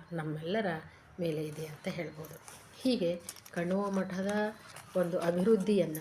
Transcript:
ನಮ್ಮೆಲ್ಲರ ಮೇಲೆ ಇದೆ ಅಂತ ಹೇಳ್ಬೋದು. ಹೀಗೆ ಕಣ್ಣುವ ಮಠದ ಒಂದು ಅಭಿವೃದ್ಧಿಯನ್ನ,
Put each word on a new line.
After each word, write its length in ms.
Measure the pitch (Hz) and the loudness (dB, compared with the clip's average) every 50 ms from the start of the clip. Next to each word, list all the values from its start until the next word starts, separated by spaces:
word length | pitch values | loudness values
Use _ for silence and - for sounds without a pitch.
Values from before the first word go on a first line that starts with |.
| - - 175 | -12 -8 -6
ನಮ್ಮೆಲ್ಲರ 520 | 165 156 156 156 156 160 165 196 226 214 185 156 156 - - - - - - - - | -4 -4 -4 -4 -4 -4 -2 -2 0 0 0 -2 -4 -6 -12 -18 -20 -20 -20 -8 -4
ಮೇಲೆ 260 | 175 165 151 151 151 | -2 -2 0 -2 -4
ಇದೆ 200 | 151 147 160 156 | -4 -6 -8 -8
ಅಂತ 220 | 156 147 - - 190 | -10 -10 -8 -6 -6
ಹೇಳ್ಬೋದು. 520 | 170 170 165 151 151 156 160 - - - - - - - - - - - | -4 -4 -6 -8 -8 -12 -14 -14 -14 -16 -18 -18 -18 -18 -20 -20 -14 -2
ಹೀಗೆ 440 | - 262 247 190 180 170 175 175 - - - - - - | 2 2 4 4 4 2 0 -2 -6 -12 -14 -14 -14 -8
ಕಣ್ಣುವ 400 | - 175 170 175 185 196 202 202 | -4 -2 0 0 2 0 0 0
ಮಠದ 400 | 196 190 185 190 185 185 190 202 208 208 214 214 - - - - - - - - - 185 | 0 0 0 -2 -2 -2 -2 0 0 0 0 0 -2 -8 -16 -18 -18 -18 -16 -4 0 2
ಒಂದು 220 | 175 170 175 170 | 2 2 2 0
ಅಭಿವೃದ್ಧಿಯನ್ನ, 800 | 165 175 170 180 185 226 226 196 185 214 208 196 165 156 156 156 | 2 2 4 4 6 6 6 6 6 4 4 4 4 4 0 -4